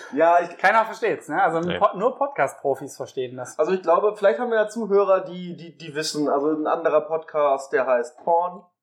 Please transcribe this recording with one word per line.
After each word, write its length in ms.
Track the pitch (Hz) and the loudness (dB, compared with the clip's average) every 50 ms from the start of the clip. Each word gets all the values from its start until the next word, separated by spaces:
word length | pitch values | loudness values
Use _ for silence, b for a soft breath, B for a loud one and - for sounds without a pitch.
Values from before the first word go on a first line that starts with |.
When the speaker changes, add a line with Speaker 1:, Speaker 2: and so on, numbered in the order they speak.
| B B 127 | B B 0
Speaker 1:
Ja, 260 | 139 160 170 170 175 | 2 4 6 6 4
ich 160 | 180 170 - | 2 0 -6
Speaker 2:
Keiner 280 | - - 190 214 226 220 | 0 2 4 4 4 2
versteht's, 420 | 220 208 - 240 202 156 - - | 0 -4 -4 -2 -2 -2 -2 -6
ne? 140 | - 151 180 | -6 -2 0
Also 180 | 196 170 165 165 | 0 2 0 0
Speaker 3:
Nee. 180 | 170 180 180 175 | -2 -2 0 2
Speaker 2:
Po-, 180 | 196 - - | 2 0 0
nur 180 | 180 202 262 262 | 2 -2 -2 0
Podcast-Profis 800 | - - - - - 143 131 - - - 139 131 - 143 131 - | -2 -4 -4 0 0 -2 -2 -2 -4 -2 -2 -2 -2 -4 -12 -10
verstehen 400 | - 131 - - 135 127 123 127 | -12 -12 -10 -6 -6 -6 -6 -8
das. 200 | 127 123 120 - - | -10 -12 -8 -2 -2
Speaker 1:
Also 120 | 156 165 | 0 0
ich 100 | 190 185 | 0 0
glaube, 340 | - 160 170 190 196 214 208 | 2 2 2 4 4 0 0
vielleicht 240 | - 196 196 220 233 | 2 2 2 2 2
haben 100 | 247 233 | -2 0
wir 60 | 226 | 0
ja 100 | 214 214 | 0 0
Zuhörer, 540 | 214 - 233 220 190 196 202 202 190 190 185 | 0 -2 -6 -2 2 2 2 4 4 2 2
die, 340 | 165 156 175 180 180 175 170 | 0 -4 -10 -10 -10 -12 -12
die, 200 | 143 165 170 147 | -14 -16 -18 -18
die 180 | - 165 160 139 | -18 -14 -10 -8
wissen, 340 | 151 156 - - 151 147 131 | -6 -6 -4 -4 -2 -2 0
also 220 | 127 143 139 156 | 0 0 0 0
ein 140 | 156 151 156 | -2 -2 -2
anderer 340 | - - 170 165 160 143 151 | -2 -2 0 0 2 2 2
Podcast, 720 | 151 151 160 156 - - - 151 147 170 170 175 - - - | 0 0 -6 -6 -6 -6 -2 0 2 2 0 0 -4 -2 -2
der 120 | - 127 | 0 2
heißt 360 | 131 127 120 - - _ - - | 2 0 0 0 -4 _ -8 -2
Porn. 400 | 175 170 170 175 180 180 196 - _ _ _ | 0 2 2 0 -2 -6 -12 -20 _ _ _